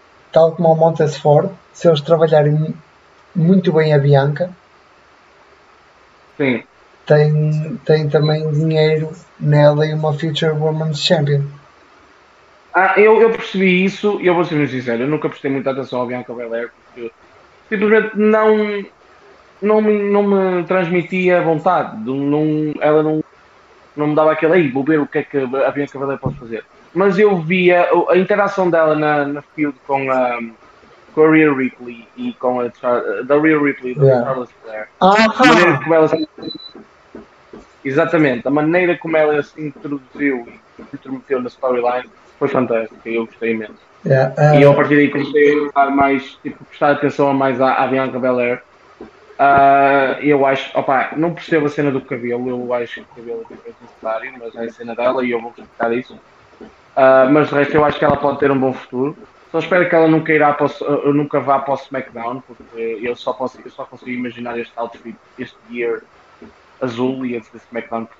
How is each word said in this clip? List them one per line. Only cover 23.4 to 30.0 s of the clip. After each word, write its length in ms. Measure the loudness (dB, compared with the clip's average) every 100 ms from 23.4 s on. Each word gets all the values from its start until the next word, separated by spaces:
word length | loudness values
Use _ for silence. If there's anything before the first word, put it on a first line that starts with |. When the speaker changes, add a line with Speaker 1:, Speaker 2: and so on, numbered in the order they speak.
| _ _ _ _ _
Speaker 2:
não 120 | -6 -2
me 80 |
dava 180 | 2 2
aquele, 220 | 2 2
"Ei, 160 | 2 2
vou 120 | -2
ver 160 | 0 0
o 60 | 0
que 120 | -4
é 40 |
que 140 | -4 -4
a 340 | -4 -2 -2
Bianca 280 | -2 -8 -8
Belair 200 | -8 -6
pode 180 | -8 -8
fazer." 260 | -12 -14 -14 _ _
Mas 240 | -2 0 2
eu 180 | 2 2
via 400 | -2 0 2 4
a, 300 | 2 2 2
a 40 | 2
interação 540 | 2 0 0 0 0
dela 240 | 2 2
na, 320 | 2 0 0 -2
na 160 | -8
feud 340 | -12 -6 -6 -6 -6
com 240 | -4